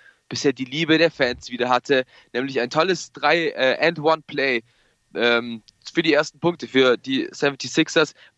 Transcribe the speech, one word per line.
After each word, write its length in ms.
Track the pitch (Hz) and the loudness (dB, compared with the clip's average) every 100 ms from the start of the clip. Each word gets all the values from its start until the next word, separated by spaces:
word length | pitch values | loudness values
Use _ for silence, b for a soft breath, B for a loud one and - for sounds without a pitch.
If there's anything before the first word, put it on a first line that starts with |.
| b b - | b b -14
bis 140 | 120 143 | -4 -2
er 80 | |
die 120 | 127 127 | -2 -6
Liebe 320 | 147 156 160 | -6 0 2
der 140 | 165 | 2
Fans 400 | - 123 123 - | 2 -2 -2 -10
wieder 180 | 120 123 | -6 0
hatte, 360 | 123 - 135 127 b b | 0 2 -2 -2 b b
nämlich 260 | 120 135 135 | -6 -4 -4
ein 120 | 139 | -2
tolles 400 | 151 180 175 - | 0 0 -2 -6
drei, 380 | - 147 170 160 | -4 0 0 0
äh, 380 | - 131 - 160 | 0 0 2 0
and 120 | 170 | 0
one 240 | 151 160 - | 0 0 -2
Play, 380 | 143 135 117 - _ _ _ _ | -4 -2 -2 -6 _ _ _ _
ähm, 480 | 80 120 117 120 113 _ _ - | -2 2 2 -2 -12 _ _ -6
für 100 | - | -2
die 100 | 160 | 2
ersten 260 | 147 156 - | 2 2 -2
Punkte 300 | 170 175 120 | -4 -4 -2
für 260 | 131 131 117 | 2 4 2
die 320 | 131 131 - | -2 -4 -4
seventy-sixers 840 | - 143 135 123 - 156 165 151 - b | -2 -4 -4 -4 -2 2 2 0 -4 b